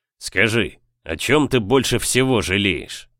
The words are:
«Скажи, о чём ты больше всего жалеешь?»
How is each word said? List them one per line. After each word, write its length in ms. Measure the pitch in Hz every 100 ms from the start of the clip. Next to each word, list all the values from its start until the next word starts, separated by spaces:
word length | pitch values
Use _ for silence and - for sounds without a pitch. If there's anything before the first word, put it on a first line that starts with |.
| _ _
«Скажи, 600 | - 92 110 113 90 - _ _
о 140 | - 80
чём 320 | - 147 135
ты 100 | 131
больше 400 | 101 135 120 120
всего 440 | - 127 131 120
жалеешь?» 640 | 87 95 98 73 - - -